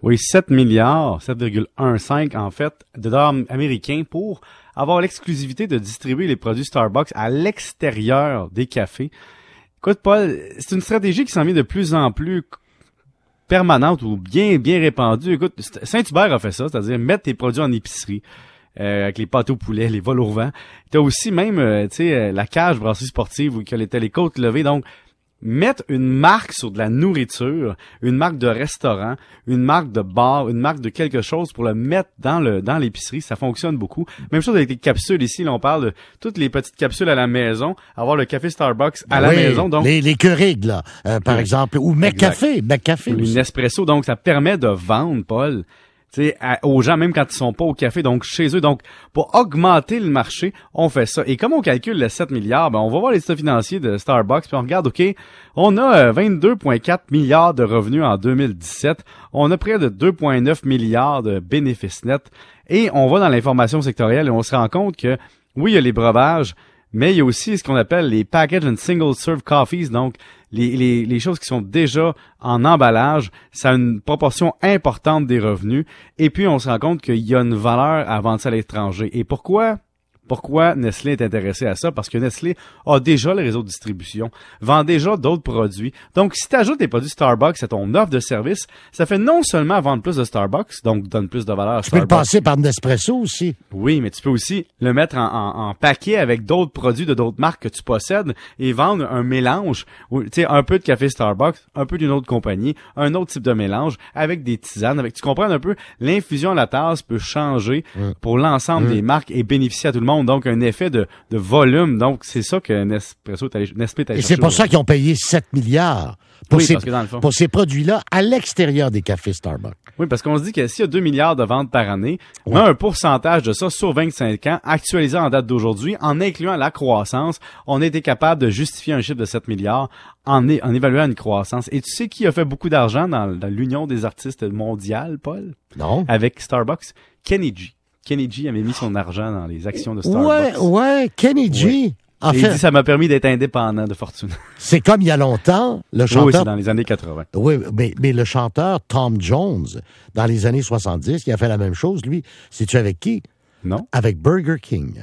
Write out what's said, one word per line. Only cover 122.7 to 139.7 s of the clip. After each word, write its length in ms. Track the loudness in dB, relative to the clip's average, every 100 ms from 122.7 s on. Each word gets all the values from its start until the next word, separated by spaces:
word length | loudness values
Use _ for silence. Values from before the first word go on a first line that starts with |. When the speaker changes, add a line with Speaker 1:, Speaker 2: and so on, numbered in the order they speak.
Speaker 1:
pourcentage 720 | 4 0 0 0 2 2 0
de 100 | 0
ça 160 | -2 -4
sur 240 | -2 -2
vingt-cinq 520 | 0 -2 -2 -4 -2 -2
ans, 140 | -4
actualisé 540 | -2 -2 0 0 0 0
en 140 | 0
date 160 | 0 0
d'aujourd'hui, 500 | 0 0 -2 -4 -4
en 180 | -2 0
incluant 360 | -2 -2 -4 -2
la 140 | -2
croissance, 720 | -2 0 2 2 -4 -4 -6 -12 -20 -4
on 140 | 0
a 60 | 0
été 160 | 0
capable 400 | -2 0 2 2
de 80 | 2
justifier 420 | 0 -4 -6 -4
un 80 | -2
chiffre 180 | -2 -4
de 60 |
sept 240 | -4 -6 -6
milliards 400 | -4 -2 -2 -4 -10 -20 -16 0
en 240 | 2 4
é-, 120 | 2
en 120 | 0
évaluant 320 | 2 2 2 2
une 80 |
croissance. 560 | -2 -2 -2 -2 -6 -4
Et 80 | -6
tu 100 | -6
sais 180 | -8 -8
qui 180 | -2 -2
a 60 |
fait 120 | 0
beaucoup 240 | -2 -4 0
d'argent 400 | 2 2 0 -2
dans, 260 | -2 -4
dans 140 | -4 -6
l'Union 380 | -4 -4 -4 -4
des 180 | -4
artistes 380 | -4 -8 -12 -8
mondiales, 760 | -6 -6 -6 -6 -6 -6 -6 -10
Paul ? 360 | -10 -12 -14 -18 _ -8
Speaker 2:
Non. 260 | -2 -2 0
Speaker 1:
Avec 320 | 0 0 -4
Starbucks ? 520 | -6 -4 -2 -6 -10 _ _ _
Kenny 300 | -4 -2 -2 -6
G. 160 | -16 _ _ _
Kenny 260 | -6 -4 -4
G 180 | -6 -6
avait 140 | -4
mis 100 | -4
son 220 | -4 -4
argent 360 | -4 -6 -6 -6
dans 160 | -6 -8
les 200 | -10
actions 280 | -8